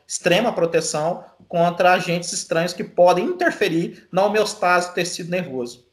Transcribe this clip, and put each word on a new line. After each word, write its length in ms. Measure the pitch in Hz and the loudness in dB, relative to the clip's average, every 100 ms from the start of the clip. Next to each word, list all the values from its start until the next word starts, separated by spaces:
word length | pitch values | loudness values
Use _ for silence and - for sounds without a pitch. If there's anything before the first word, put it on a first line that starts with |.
| _ | _
extrema 440 | - 180 180 233 | -4 2 2 2
proteção 720 | - 165 165 160 151 156 - - _ - | 0 0 0 -2 -2 -2 -4 -10 _ -8
contra 460 | 170 175 175 180 | 0 0 4 4
agentes 380 | 185 170 170 170 | 4 0 -4 -4
estranhos 400 | - - 165 175 | -8 -4 -2 -2
que 100 | - | -6
podem 420 | - - 175 180 359 | -8 4 4 4 0
interferir 840 | 359 339 - 196 165 214 - _ | 0 -2 0 0 0 -2 -8 _
na 140 | 180 202 | 0 2
homeostase 640 | 214 190 - 180 180 175 | 2 0 0 2 2 2
do 60 | 190 | -4
tecido 340 | 170 - 170 | -6 -6 -6
nervoso. 560 | 180 143 131 120 - _ | -6 -4 -8 -10 -12 _